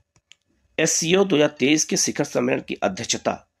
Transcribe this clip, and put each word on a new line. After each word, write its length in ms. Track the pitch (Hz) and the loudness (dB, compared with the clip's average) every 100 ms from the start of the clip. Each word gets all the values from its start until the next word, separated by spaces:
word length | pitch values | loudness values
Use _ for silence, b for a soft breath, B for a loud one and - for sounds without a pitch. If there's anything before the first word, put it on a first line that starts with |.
| _ _ _ _ _ _ _ - | _ _ _ _ _ _ _ -2
एससीओ 460 | 160 - 165 180 | -2 0 2 2
दो 120 | 196 147 | 4 4
हज़ार 120 | 147 | 2
तेईस 360 | - 127 151 | 2 2 2
के 120 | - 175 | 0 -2
शिखर 280 | - - | -2 -2
सम्मेलन 360 | 143 135 123 - | -4 -2 0 -2
की 140 | - | -4
अध्यक्षता 760 | - - 95 117 120 - 92 - _ | -4 -4 -4 -6 -4 -4 -6 -10 _